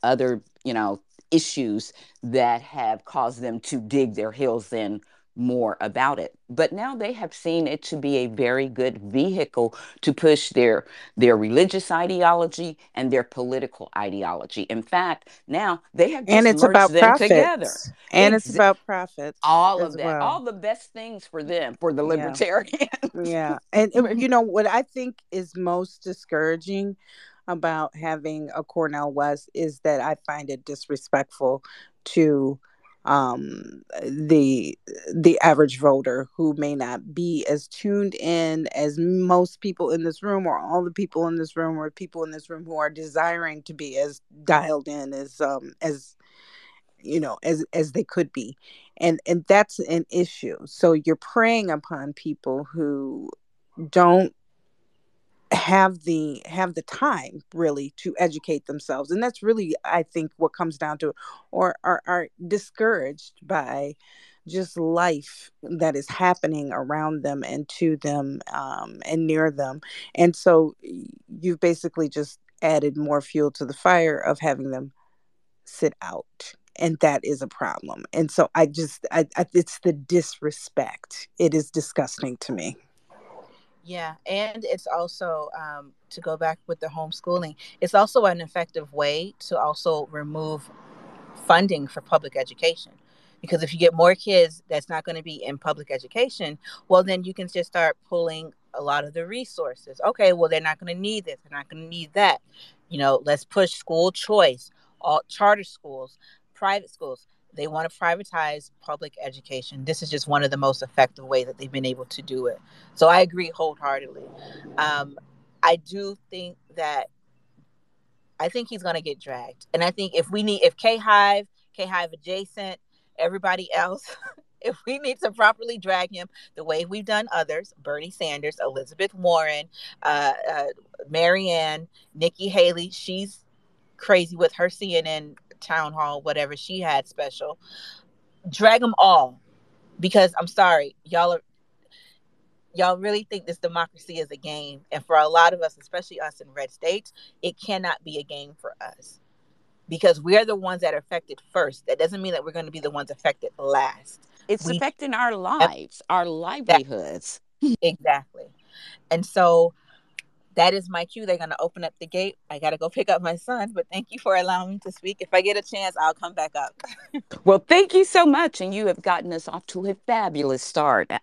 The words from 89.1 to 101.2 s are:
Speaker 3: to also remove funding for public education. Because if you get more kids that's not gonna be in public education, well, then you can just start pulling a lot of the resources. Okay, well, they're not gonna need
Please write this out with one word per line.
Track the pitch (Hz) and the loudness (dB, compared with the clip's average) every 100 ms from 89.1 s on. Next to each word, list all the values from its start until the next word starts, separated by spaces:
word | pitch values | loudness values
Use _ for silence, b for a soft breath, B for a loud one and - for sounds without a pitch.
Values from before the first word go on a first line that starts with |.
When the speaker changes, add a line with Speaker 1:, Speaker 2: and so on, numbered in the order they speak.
| 151 185 - | -2 -6 -12
Speaker 3:
to | - 165 | -6 -2
also | 151 151 170 156 147 | -2 -2 -2 -2 -4
remove | 151 147 156 156 156 - - - - - - - - - | -10 -8 -8 -6 -8 -12 -20 -20 -20 -20 -20 -20 -4 4
funding | 170 196 160 139 | 4 4 -2 -6
for | - | -12
public | - 160 143 135 | -2 0 0 -8
education. | 131 - 165 165 - _ b b b b | -8 -2 -2 -2 -8 _ b b b b
Because | - 170 | -4 -4
if | 156 | -2
you | 160 | 4
get | 170 | 4
more | 165 175 190 | 6 4 4
kids | - 190 165 160 - | 2 4 4 0 -8
that's | 156 - | -8 -6
not | 160 165 | -8 -8
gonna | 160 | -10
be | 160 151 | -12 -12
in | 113 143 | -10 -6
public | 156 151 147 | -6 -6 -6
education, | 135 127 226 254 - 165 151 B B - | -10 -6 -2 -2 -4 -10 -10 B B 4
well, | 185 | 4
then | 185 185 | 4 -2
you | 180 | -6
can | 190 180 | -10 -8
just | 185 170 | -6 -4
start | 180 160 - _ | 0 0 -2 _
pulling | 175 165 160 160 - _ | -4 -4 -6 -14 -20 _
a | 127 | -8
lot | 143 143 147 | -4 -4 -4
of | |
the | 156 170 | -8 -10
resources. | 233 262 - 151 127 - 131 202 | -10 -10 -8 -10 -10 -16 -6 -4
Okay, | 247 196 | 4 4
well, | 175 165 | 6 2
they're | 160 | 2
not | 160 156 | -2 -4
gonna | 175 | -8
need | 175 202 214 | -8 -6 -6